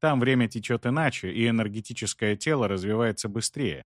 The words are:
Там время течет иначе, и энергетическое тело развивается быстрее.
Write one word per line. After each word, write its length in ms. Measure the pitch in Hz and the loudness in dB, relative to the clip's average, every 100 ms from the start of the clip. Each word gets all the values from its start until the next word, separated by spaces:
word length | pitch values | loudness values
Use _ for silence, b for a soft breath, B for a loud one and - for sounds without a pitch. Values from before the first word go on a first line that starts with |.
Там 180 | 156 135 | 2 4
время 300 | 120 127 117 | 4 4 2
течет 360 | 113 - 117 123 | -2 -2 -2 0
иначе, 460 | 151 147 - 92 | 0 0 -2 -4
и 160 | 92 117 | 0 2
энергетическое 880 | 113 107 107 - 117 107 - 107 104 | 2 0 -4 -10 -8 -6 -2 0 0
тело 320 | 156 147 104 | 0 2 2
развивается 600 | 95 98 110 117 101 107 | 0 0 0 0 0 -4
быстрее. 540 | 110 - - 110 69 - | -4 -4 -4 -4 -4 -12